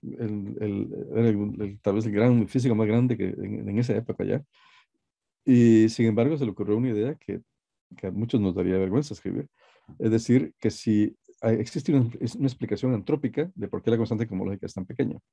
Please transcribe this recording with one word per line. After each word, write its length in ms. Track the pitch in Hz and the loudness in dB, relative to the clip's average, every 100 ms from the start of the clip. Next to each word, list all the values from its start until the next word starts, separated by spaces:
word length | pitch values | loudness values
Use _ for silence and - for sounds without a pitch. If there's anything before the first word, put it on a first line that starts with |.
el, 540 | - 127 113 104 101 - | -14 -8 -6 -6 -8 -6
el, 460 | 104 101 - - - | -4 -4 -6 -8 -6
era 180 | 113 117 | 0 2
el, 340 | 104 104 - | 2 -2 -6
el, 180 | 104 101 | -8 -4
tal 160 | - 101 | -2 -2
vez 100 | 110 | 0
el 60 | |
gran 360 | 101 120 120 98 | 2 4 4 2
físico 260 | 135 127 | 0 0
más 120 | 110 107 | 2 2
grande 300 | 113 123 117 | 2 2 0
que 120 | 95 | -4
en, 400 | - 98 110 104 | -4 -8 -8 -4
en 100 | 101 | -2
esa 180 | 123 110 | 0 -2
época 280 | 117 - | -2 -6
ya, 200 | 98 120 143 _ _ _ _ _ _ _ _ _ | -2 -2 -6 _ _ _ _ _ _ _ _ _
y 440 | - 123 117 113 110 | 4 6 8 8 6
sin 180 | 113 113 | 4 2
embargo 300 | 110 123 156 | 2 0 0
se 80 | |
le 80 | 123 | -4
ocurrió 240 | 95 101 107 | -4 -2 0
una 140 | 127 | 0
idea 260 | 104 117 156 | -2 -4 -6
que, 260 | - 95 _ _ _ _ _ - | -10 -12 _ _ _ _ _ -10
que 100 | 95 | -8
a 40 | |
muchos 280 | 95 113 120 | -6 -2 0
nos 140 | 101 | 0
daría 240 | 90 90 92 | 0 0 0
vergüenza 360 | 95 113 143 | 0 0 -2
escribir, 340 | - 95 92 147 _ _ _ - - | -8 -8 -6 -8 _ _ _ -20 -4
es 120 | 113 | 0
decir, 440 | 113 117 123 - _ | 0 4 2 2 _
que 100 | 110 | -4
si 460 | - - 107 104 - _ _ | -2 0 2 2 -2 _ _
hay, 160 | 113 113 | 0 0
existe 360 | 117 - 127 | -2 -4 0
una, 160 | 143 117 120 | 2 2 -2
es 160 | 110 240 | -8 -2
una 100 | 135 | -4
explicación 480 | 123 123 104 127 | -2 -6 -2 -2
antrópica 560 | 117 95 147 127 113 170 | -2 -2 -2 -2 -4 -6
de 140 | - 101 | -6 -8
por 140 | 101 | -4
qué 80 | - | 0
la 60 | 113 | 0
constante 320 | 113 110 110 | 0 -2 -4
cosmológica 380 | 95 95 98 - | -4 -4 -6 -8
es 80 | |
tan 120 | - 92 | -10 -10
pequeña. 320 | - 135 - _ | -4 -4 -4 _